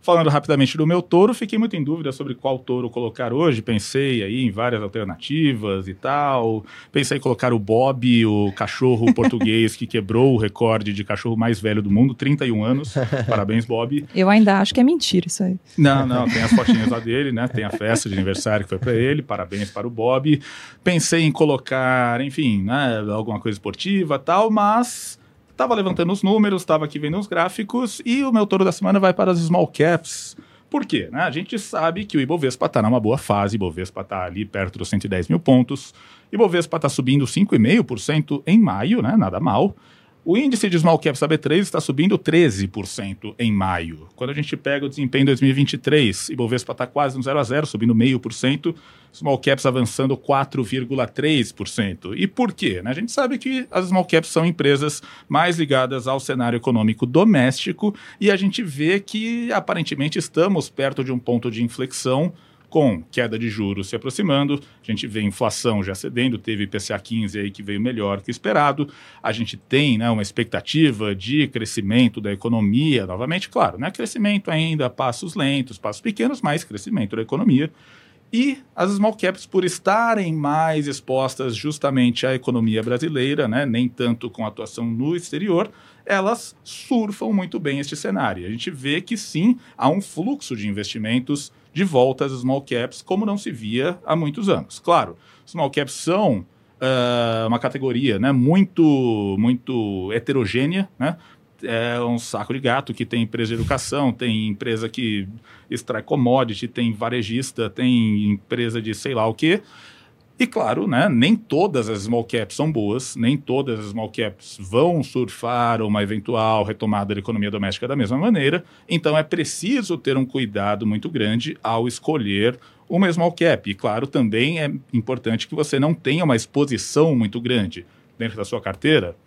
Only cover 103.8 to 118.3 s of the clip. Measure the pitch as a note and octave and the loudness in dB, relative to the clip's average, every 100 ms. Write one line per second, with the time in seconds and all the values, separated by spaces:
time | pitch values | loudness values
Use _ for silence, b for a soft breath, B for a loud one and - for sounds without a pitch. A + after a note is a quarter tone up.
103.8 | - C#3 C#3 A2 B2 A2 G#2+ G2+ A#2+ A2 | -2 -2 0 -2 -2 -2 -2 -4 -4 -4
104.8 | A2+ A2 A#2 G#2 F#2+ A2+ b b b A#2+ | -6 -6 -4 -4 -6 -12 b b b -10
105.8 | - A2+ - D3+ A#2+ B2+ A#2+ G2+ A#2+ - | -6 -8 -4 0 2 2 0 -4 -8 -4
106.8 | A#2+ G#2+ A#2 B2 G2+ A#2 C3 - A2+ A2 | -4 -2 -4 -4 -4 -6 -6 -6 -6 -2
107.8 | B2+ B2 A2 G#2 G#2 G2+ - B2 A#2 A#2 | 2 4 2 2 2 0 -2 -4 -2 -4
108.8 | A2 G#2+ C#3 B2 A2 A2 D#3 G3+ b b | -6 -6 -4 0 -2 0 0 0 b b
109.8 | b b b b _ _ B3+ A3+ B2+ B2 | b b b b _ _ -2 0 -2 0
110.8 | G3 B2 F#3+ A#2+ C#3 A3 - C#3+ G3+ C#3 | 0 2 2 4 4 2 0 0 0 0
111.8 | G#2+ G#2+ G2+ A#2+ A#2 A#2+ G#2 - D3+ D3 | -2 -4 -2 -2 -2 -4 -4 -2 -2 0
112.8 | G#2 A#2 C3 - A#2 C#3+ - C3 C3+ A2 | -2 -2 -6 -2 0 0 0 -2 -2 -6
113.8 | G#2 G#2 A2 - A2 G2 - - F#2+ A2+ | -6 -8 -8 -4 -6 -6 -20 -18 -2 2
114.8 | E3 E3+ - B2+ A#2+ - A#2 A#2+ A#2+ A#2 | 4 2 -2 -4 -4 -4 -4 0 2 0
115.8 | A2 G#2 G2+ G#2+ G2+ A#2 A2 A2 G#2 A2+ | 0 0 0 -4 -2 0 2 2 0 -2
116.8 | A2 G#2 G2+ G#2 G2+ A2+ G2+ G#2 G2+ - | -2 -2 -2 -4 -4 -4 -2 -2 -4 -4
117.8 | B2 C#3 G#2 B2+ G3+ | -4 -2 0 0 2